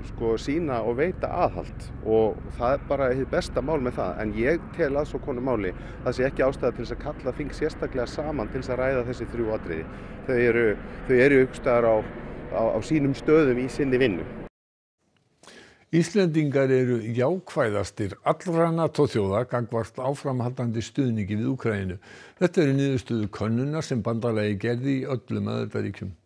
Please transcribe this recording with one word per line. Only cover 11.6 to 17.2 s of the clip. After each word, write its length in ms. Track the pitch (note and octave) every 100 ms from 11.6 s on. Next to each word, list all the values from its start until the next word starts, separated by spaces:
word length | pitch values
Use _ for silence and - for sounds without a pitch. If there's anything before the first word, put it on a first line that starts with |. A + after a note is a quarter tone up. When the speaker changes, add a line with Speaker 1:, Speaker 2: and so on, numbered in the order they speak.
Speaker 1:
staðar 300 | C3+ A#2+ A#2
á, 40 | A2 G#2+ - - - - -
á, 60 |
á 140 | A2+ A2+
sínum 340 | - D#3 C#3
stöðum 460 | C3+ - D#3 C#3+ B2
í 80 | B2+
sinni 320 | - C#3 B2+
vinnu. 260 | B2+ E2+ D2+ - - _ _ _ _ _ _ _ _ _ - - - _ _ D#3+
Speaker 2:
Íslendingar 680 | E3 G#3 F3+ D#3 D3 C#3 C3+
eru 220 | C3 B2+ A#2+
jákvæðastir 1160 | A2 A#2+